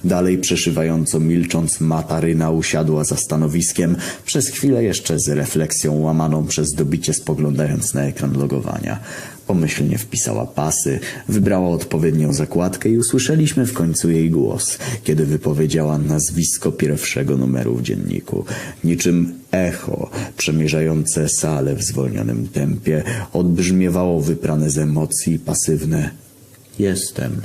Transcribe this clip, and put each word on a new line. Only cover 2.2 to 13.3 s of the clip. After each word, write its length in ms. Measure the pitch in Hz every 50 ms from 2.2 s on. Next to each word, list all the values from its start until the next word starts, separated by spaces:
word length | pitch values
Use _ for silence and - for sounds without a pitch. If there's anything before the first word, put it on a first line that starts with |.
| 80 82 82 80 80 80
usiadła 520 | 80 82 80 - - 80 80 78 78 76 76
za 120 | - -
stanowiskiem, 800 | 78 - - 78 78 80 78 73 85 85 - - - 90 85 - - - - - - -
przez 220 | - - 151 127 120
chwilę 360 | - - - 143 135 117 117
jeszcze 360 | 107 87 - - - 82 76
z 100 | - -
refleksją 720 | 73 71 71 - - 78 78 76 - - - 78 76 76
łamaną 460 | 78 78 80 80 78 80 76 78 78 -
przez 240 | - - 76 76
dobicie 420 | 76 78 80 71 78 82 - - 80
spoglądając 800 | - - - 78 73 76 73 71 67 76 73 73 76 - - -
na 100 | 69 71
ekran 340 | 69 69 - - 69 - 69
logowania. 600 | 71 71 - 69 - 50 50 50 - - 50 107 - - - - - - - - - -
Pomyślnie 500 | 101 90 80 78 - - 73 73 - 110
wpisała 480 | - - - - - 58 55 53 58
pasy, 540 | - - - 73 78 78 - - - 67 - - - - - - -
wybrała 420 | 113 107 - 120 104 92 92 90
odpowiednią 640 | 85 80 85 - - 82 78 82 78 80 76 76 71
zakładkę 560 | 73 76 76 - 85 87 95 95 - - 107
i 80 | 113 117
usłyszeliśmy 680 | 117 - - 131 127 -